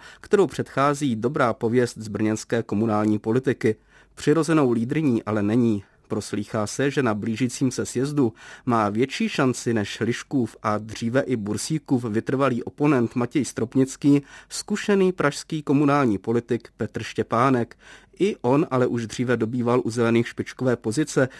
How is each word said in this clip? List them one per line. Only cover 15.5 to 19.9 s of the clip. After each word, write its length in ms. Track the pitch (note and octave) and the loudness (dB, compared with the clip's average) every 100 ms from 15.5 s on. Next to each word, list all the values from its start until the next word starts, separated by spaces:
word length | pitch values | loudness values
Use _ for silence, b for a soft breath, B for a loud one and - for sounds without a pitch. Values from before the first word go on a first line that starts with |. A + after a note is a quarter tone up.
| D#3+ | -8
komunální 540 | D3 C#3 C#3+ C#3+ C3 G2 | 0 2 4 4 2 0
politik 500 | - A#2 - A#2 - _ | 0 -2 0 -4 -4 _
Petr 260 | A2 - | -8 -6
Štěpánek. 760 | A2+ - G#2+ A2+ C3+ B2+ A#2 - B B B - | -8 -6 -2 2 4 2 0 -8 B B B -2
I 160 | F#3+ A3 | -2 0
on 260 | A#2+ C#3 E3+ | 2 2 2
ale 160 | C3 B2+ | 0 0
už 200 | A#2+ A2 | 0 -6
dříve 300 | - B2 A#2 | -4 -2 0
dobýval 440 | A2+ B2 A#2 B2 | 0 -2 2 2
u 60 | |
Zelených 380 | B2 | 0